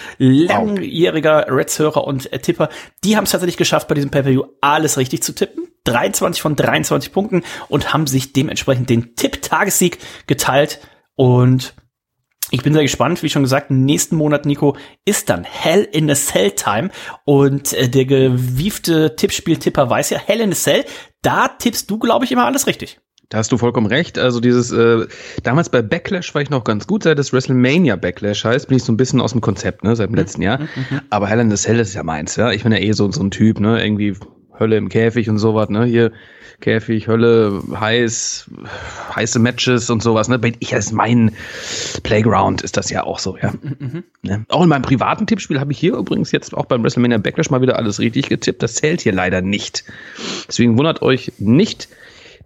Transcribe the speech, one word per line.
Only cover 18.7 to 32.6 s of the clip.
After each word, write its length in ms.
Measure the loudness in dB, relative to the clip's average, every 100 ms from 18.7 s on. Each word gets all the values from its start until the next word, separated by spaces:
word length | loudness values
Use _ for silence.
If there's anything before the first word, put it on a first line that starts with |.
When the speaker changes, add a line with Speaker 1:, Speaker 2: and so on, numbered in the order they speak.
| -4 0 2 2 2
Speaker 1:
Tippspiel-Tipper 720 | 0 0 0 0 0 0 2
weiß 220 | 0 0
ja, 80 | -4
Hell 220 | -2 0
in 120 | 0
a 40 | 0
Cell, 280 | 2 0 0 -12 -20 _
da 260 | -2 0 -2
tippst 420 | 0 -2 -2 -6
du, 80 | -2
glaub 240 | 0 0
ich, 80 | 0
immer 120 | 0
alles 220 | 0 0 -2
richtig. 340 | -4 -10 -16 _ _ _
Speaker 2:
Da 80 | -4
hast 140 | 0
du 60 | 2
vollkommen 280 | 2 2 0
recht. 320 | 0 -2 0
Also 220 | 0 2
dieses, 320 | 2 2 2
äh, 340 | 2 4 4 0 -10 -14 -6
damals 260 | 0 0 2
bei 140 | 0
Backlash 520 | 0 -4 -4 -6 -4
war 60 | -4
ich 80 | -2
noch 140 | -2
ganz 220 | -2 -4 -2
gut. 160 | 0
Seit 160 | 2 0
es 140 | 2
WrestleMania 640 | 0 2 2 4 4 2 2
Backlash 480 | -2 -4 -4 -2
heißt, 240 | 0 0 2
bin 100 | 0
ich 60 |
so 80 | 2
ein 40 | 0
bisschen 240 | 2 0
aus 120 | 0
dem 80 | 0
Konzept, 420 | -2 -2 -6 -2
ne, 100 | -2 0
seit 120 | 0
dem 40 |
Speaker 1:
Mhm. 60 | 0
Speaker 2:
letzten 240 | -2 -2
Jahr. 180 | -2 -2
Speaker 1:
Mhm, 80 | -6 -8 -6
mhm. 100 | -6 -2
Speaker 2:
Aber 160 | -2 0
Hell 120 | 2
in 120 | 2
a 40 | 2
Cell, 200 | 0 0
das 120 | 0
ist 60 |
ja 80 | -4
meins, 340 | -6 -6 -6 -2
ja. 160 | 0
Ich 100 | 0